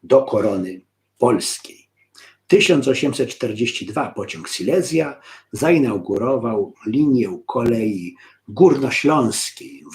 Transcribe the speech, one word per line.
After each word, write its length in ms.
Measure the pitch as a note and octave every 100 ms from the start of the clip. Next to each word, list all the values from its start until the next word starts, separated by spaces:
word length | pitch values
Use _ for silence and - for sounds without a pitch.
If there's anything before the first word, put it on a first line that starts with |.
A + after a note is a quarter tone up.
do 200 | B2+ C3+
korony 580 | C3+ G#2+ G#2 F#2+ F#2 F#2 _ _ _ -
polskiej. 680 | B2 A2 - - - - _ _ _ - - _ -
Tysiąc 420 | G3+ - D3+ C3
osiemset 400 | C3 C#3+ B2+ B2+
czterdzieści 580 | - A#2 G#2+ A#2 - F#2
dwa 240 | G#2 -
pociąg 380 | - G2 E2 -
Silesia 720 | - F#2+ F3+ E3+ D#3+ D3 - - - -
zainaugurował 1200 | A2 D#3+ E3 B2 G2+ - G2+ B2 C3 A#2 G#2+ F#2 - G#2+
linię 520 | B2+ D3+ B2+ G2+ F2+ -
kolei 720 | B2 A#2+ A#2 G#2+ F#2+ F2 - - _ -
górnośląskiej 1400 | G#2 F3+ C3+ C3 - C#3+ D#3 A2+ - - - - - -